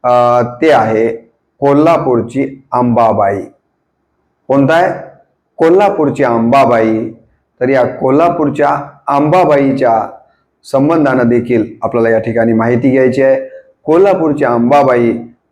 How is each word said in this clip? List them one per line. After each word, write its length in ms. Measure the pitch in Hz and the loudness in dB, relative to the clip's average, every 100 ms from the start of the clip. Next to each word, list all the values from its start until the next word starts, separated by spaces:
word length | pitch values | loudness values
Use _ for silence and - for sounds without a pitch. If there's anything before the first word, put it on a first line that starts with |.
अ, 380 | 123 123 123 123 | 0 2 2 2
ते 280 | 120 - 160 | -2 -2 2
आहे 380 | 135 110 110 113 - - _ _ _ | 2 2 0 -2 -4 -14 _ _ _
कोल्हापूरची 1080 | 139 143 156 165 139 120 117 135 135 - _ | 0 2 2 0 0 -2 -2 -6 -6 -8 _
अंबाबाई. 680 | 123 123 117 117 104 98 101 90 _ _ _ _ _ _ _ _ _ _ | -4 0 2 0 0 -2 -2 -8 _ _ _ _ _ _ _ _ _ _
कोणतं 260 | 135 135 | 0 2
आहे? 380 | 160 370 - - - _ _ _ - | 2 0 -4 -14 -20 _ _ _ -2
कोल्हापूरची 680 | 160 180 202 160 151 131 | 2 4 2 0 -4 -2
अंबाबाई. 840 | 131 117 113 139 131 120 113 110 113 - _ _ _ _ | -2 0 0 2 2 2 0 -2 -6 -12 _ _ _ _
तर 80 | 127 | -2
या 140 | 135 | 0
कोल्हापूरच्या 1000 | 120 - 131 139 170 160 147 147 143 151 143 - - | -2 -2 -2 2 0 0 -4 -2 -2 -2 -8 -14 -4
अंबाबाईच्या 1000 | 143 151 180 170 143 139 131 127 113 101 - _ _ _ _ - | -2 0 0 2 2 0 0 0 0 -4 -12 _ _ _ _ -6
संबंधानं 560 | 139 143 165 143 131 120 | -2 0 2 0 0 0
देखील 380 | 120 117 117 107 - | 0 0 -2 -2 -6
आपल्याला 280 | 110 120 113 | -6 -2 0
या 80 | 113 | 0
ठिकाणी 340 | 113 117 113 | -2 -2 0
माहिती 380 | 113 117 123 131 | 0 0 0 0
घ्यायची 320 | 131 131 117 | 2 0 2
आहे. 180 | 135 135 - - - _ | 0 0 -4 -16 -20 _
कोल्हापूरची 600 | - 160 196 185 160 143 | -2 2 2 2 -2 -2
अंबाबाई, 760 | 135 120 120 143 135 123 117 117 - _ _ | -2 0 2 2 2 2 0 -2 -8 _ _